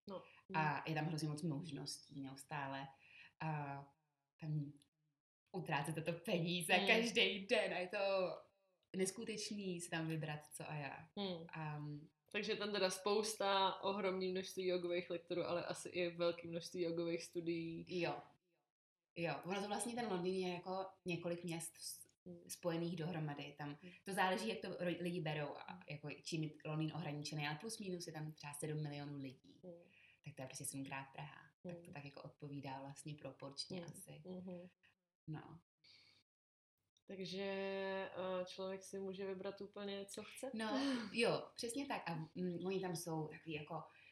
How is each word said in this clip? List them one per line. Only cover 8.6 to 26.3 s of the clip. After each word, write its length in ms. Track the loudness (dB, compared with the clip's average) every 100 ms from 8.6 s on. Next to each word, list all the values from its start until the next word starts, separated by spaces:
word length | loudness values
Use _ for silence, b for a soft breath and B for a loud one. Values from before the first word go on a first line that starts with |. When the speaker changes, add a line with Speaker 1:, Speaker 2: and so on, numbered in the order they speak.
| _ _ _ 2
Speaker 2:
neskutečný 840 | 2 2 -2 -2 -2 -2 0 -2
si 80 | 0
tam 180 | 0 2
vybrat, 320 | 2 0 -4 -6
co 160 | -10 -6
a 40 | -4
jak. 340 | -4 -6 -8 -2
Speaker 1:
Hmm. 280 | -2 -2 -6
Speaker 2:
Am, 600 | -6 -4 -2 -4 -6 -10 _ _
Speaker 1:
Takže 240 | -2 2 2
tam 160 | 2
teda 180 | 4 4
spousta, 920 | 4 4 4 4 2 6 8 6 4
ohromný 480 | 0 2 2 2 2
množství 340 | 0 -2 0 2
jogových 440 | 4 4 0 0
lektorů, 340 | -4 0 0 2
ale 200 | 2 0
asi 240 | -4 -2
i 200 | 0 0
velký 380 | 4 2 2 -2
množství 340 | -4 -4 0
jogových 420 | 2 2 2 0
studií. 600 | -2 -4 0 0 0 -4 -2 0
Speaker 2:
Jo. 200 | 2 0 -6 -20 _ _ _ _ _ _ _ -2
Jo, 200 | 0 0 0
ono 160 | 0
to 60 | 2
vlastně 260 | 0 0 0
ten 120 | 2
Londýn 360 | 2 2 2 2
je 60 |
jako 320 | 0 -2 -2 -2 -4 -2
několik 380 | 0 2 0
měst 340 | -2 -2 -4 -8
s-, 320 | -10 -10 -14 _ -14
Speaker 1:
Hmm. 240 | -12 -10
Speaker 2:
spojených 460 | -2 0 2 0 0
dohromady. 600 | -2 0 -2 -2 -6 -6
Tam 200 | -8 -8
Speaker 1:
Hmm. 100 | -12 B
Speaker 2:
to 100 | -2
záleží, 340 | 4 6 6 2
jak 120 | -2
to 80 | -2
ro-, 340 | 0 0 0
lidi 200 | 0 0
berou 340 | 0 0 -2 -4
a 140 | -8
Speaker 1:
Hmm. 80 | -10 -8
Speaker 2:
jako 200 | -8 -6 -8
čím 200 | -2